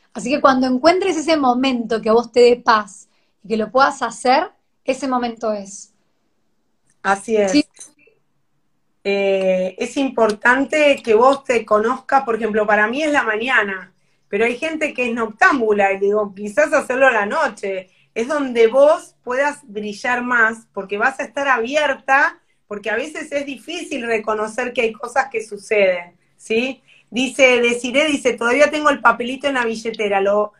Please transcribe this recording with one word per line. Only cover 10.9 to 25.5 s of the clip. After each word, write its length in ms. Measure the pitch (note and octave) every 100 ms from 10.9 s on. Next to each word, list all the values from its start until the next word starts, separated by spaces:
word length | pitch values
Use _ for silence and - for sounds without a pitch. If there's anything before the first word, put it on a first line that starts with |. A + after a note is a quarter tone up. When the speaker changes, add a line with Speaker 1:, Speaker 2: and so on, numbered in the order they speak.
| C4+
Speaker 2:
que 120 | -
vos 280 | G#3+ B3+ C#4
te 200 | - A#3
conozcas, 580 | A3 G#3+ A3 B3+ - C4+
por 120 | A#3 A3
ejemplo, 300 | A3+ G#3+ G#3
para 200 | G#3 G#3+
mí 160 | B3+
es 80 | D#4
la 120 | C#4+
mañana, 680 | A#3 G#3+ B3 B3 G#3 F#3+ F#3 _ _ _ _
pero 160 | G3+
hay 120 | A#3 A#3+
gente 380 | D#4+ D#4 D4+
que 140 | A3+ B3
es 60 |
noctámbula, 800 | A#3 A3 - F#4 D4 A3 G#3 G3
y 60 | G3
digo, 340 | G3 G#3 G#3
quizás 380 | F#3+ G#3 G#3 D4+
hacerlo 360 | C#4+ - B3+ C4+
a 40 |
la 140 | A3+ G3+
noche, 640 | D4 C#4+ G3+ G3+ F#3+ F#3 _ _
es 140 | - A#3+
donde 400 | D4+ C4+ A#3 A3+
vos 480 | C4 C#4+ E4+ - _
puedas 360 | - B3+ F#3+ F#3+ -
brillar 560 | G#3 G#3 G3+ B3+ B3
más, 440 | B3 A#3+ A3 A3+ -
porque 260 | - F#3+ G3+
vas 200 | A#3+ D4
a 60 |
estar 240 | C#4+ - C#4
abierta, 920 | B3 A3+ D4+ D4 C4 - C4+ D#4+ E4 _ _ _
porque 220 | G#3 G#3
a 60 | A3
veces 360 | D4+ D#4+ D4+
es 120 | C#4+
difícil 640 | C#4 B3 - F4 F4 C#4+ A#3
reconocer 640 | A3+ A3 G#3+ A3 A3 B3
que 100 | A#3+
hay 100 | A3+
cosas 340 | A3+ A#3 C4+ C4
que 120 | A3+
suceden, 720 | A3